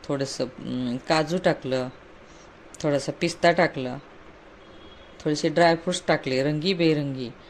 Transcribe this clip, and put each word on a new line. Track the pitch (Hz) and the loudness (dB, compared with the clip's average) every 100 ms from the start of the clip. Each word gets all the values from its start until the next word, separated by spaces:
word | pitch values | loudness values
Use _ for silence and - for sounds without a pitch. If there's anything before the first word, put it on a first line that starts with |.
| - | -6
थोडंसं, | 143 135 - | -4 -4 -4
अं, | 120 - - 127 123 127 | -8 -8 -8 -6 -4 -6
काजू | - 160 151 180 | 0 0 2 0
टाकलं, | 185 156 135 131 127 - - - - - - - - - | 0 0 -2 -4 -4 -10 -20 -20 -20 -20 -20 -20 -20 -6
थोडासा | 160 190 180 | 0 0 -2
पिस्ता | - 170 170 170 | -4 -4 2 2
टाकलं, | 170 165 - 127 131 - - - - - - - - - - - - | 4 2 0 -8 -8 -16 -20 -20 -20 -20 -20 -20 -20 -20 -20 -20 -8
थोडेसे | 160 147 165 | -4 0 0
ड्रायफ्रूट्स | 151 170 165 185 175 - | 4 4 4 0 -4 0
टाकले, | 156 135 131 | 0 2 0
रंगीबेरंगी | 139 151 165 185 165 151 143 131 120 - - | 0 0 0 2 4 2 0 -6 -8 -12 -20